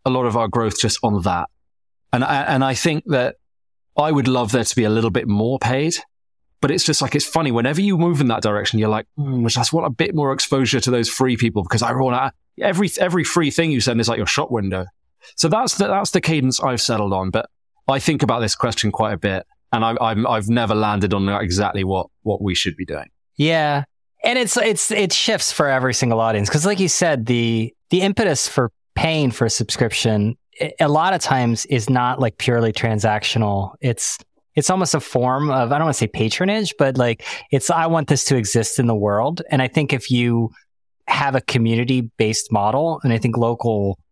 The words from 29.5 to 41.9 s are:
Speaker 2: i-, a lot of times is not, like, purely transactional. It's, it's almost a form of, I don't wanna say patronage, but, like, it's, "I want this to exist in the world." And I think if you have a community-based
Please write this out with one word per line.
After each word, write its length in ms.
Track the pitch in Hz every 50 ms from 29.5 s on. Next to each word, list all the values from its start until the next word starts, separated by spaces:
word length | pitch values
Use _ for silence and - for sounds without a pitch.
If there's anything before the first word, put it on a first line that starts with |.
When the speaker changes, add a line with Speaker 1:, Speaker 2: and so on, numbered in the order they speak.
| - - 117 - - - 123 110 - - - 117 107 104 101 110 120 - _ _ _ -
Speaker 2:
i-, 140 | - 151 - -
a 100 | 160 147
lot 240 | 147 156 165 190 190
of 80 | 165
times 440 | - - 135 131 123 117 117 - -
is 220 | - 143 120 107 -
not, 300 | 131 123 123 123 127 135
like, 180 | 131 113 -
purely 340 | - - 127 120 117 113 113
transactional. 1000 | 104 - - 117 110 104 107 110 107 104 - - - 117 113 104 101 98 95 95 - -
It's, 380 | - 127 117 - - - - - - _ _ _ _ _ _
it's 160 | 156 139 -
almost 240 | 185 190 180 147 -
a 60 | 147
form 500 | - - - 127 123 127 131 139 147 151
of, 220 | 135 131 120 117
I 60 | 139
don't 80 | 147 165
wanna 80 | 160 131
say 140 | - 117
patronage, 680 | 104 - - 110 110 - - 180 190 208 220 208 - -
but, 200 | - 143 135 131
like, 260 | 131 123 120 113 - - - - - - _
it's, 180 | 147 135 - -
"I 180 | 175 165 165
want 220 | 165 165 165 143 -
this 160 | 147 135 -
to 100 | - 139
exist 440 | 123 107 98 - 117 107 - - -
in 60 | 123
the 80 | 120 110
world." 460 | 101 101 104 101 104 117 147 170 - - -
And 120 | 151 131
I 80 | 131 123
think 240 | - 160 147 131 143
if 180 | 123 - -
you 380 | 127 120 120 120 117 117 113 110 - - _ _ _ _ _ _ _ _ _
have 280 | - - - 143 139 131
a 60 | 131
community-based 1120 | - - - 120 113 113 117 113 123 120